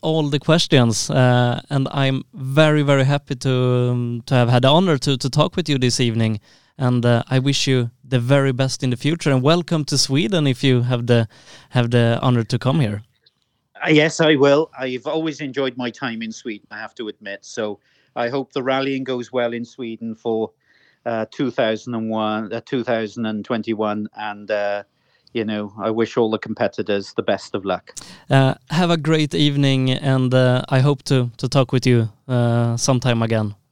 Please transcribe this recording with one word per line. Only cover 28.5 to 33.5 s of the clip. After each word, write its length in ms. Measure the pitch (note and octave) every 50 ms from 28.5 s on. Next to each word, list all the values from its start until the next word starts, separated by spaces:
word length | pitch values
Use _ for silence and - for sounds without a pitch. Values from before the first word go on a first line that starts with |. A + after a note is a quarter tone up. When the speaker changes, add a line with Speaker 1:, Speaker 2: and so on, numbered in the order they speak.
| - - _ -
Speaker 1:
have 180 | D#3+ E3+ F3+ E3+
a 80 | E3+
great 380 | D#3+ C#3 D#3 D#3+ D#3 D3+ C#3+ -
evening, 560 | E3+ D3 D3 C#3+ C#3+ C#3+ C#3 C3 C3 C3 C3
and, 420 | B2+ - D3 C3+ C3+ C3 B2+ B2 B2+
uh, 300 | C3 B2+ B2 B2+ B2+ -
I 120 | - C#3 C3
hope 240 | B2+ D3 C#3+ - -
to, 260 | - C#3+ B2+ B2 A#2 -
to 100 | - -
talk 240 | B2 - C#3 B2 -
with 140 | C3+ B2 -
you, 240 | C3 A#2+ A#2 A2 G#2 - _ _
uh, 480 | - B2+ A#2+ A#2+ A#2 A#2 A#2+ A#2 A#2 A#2
sometime 440 | A#2 - C#3 C3 A#2+ - B2+ A#2 A2+
again. 320 | A2+ A2+ A2+ A2 G#2+ G#2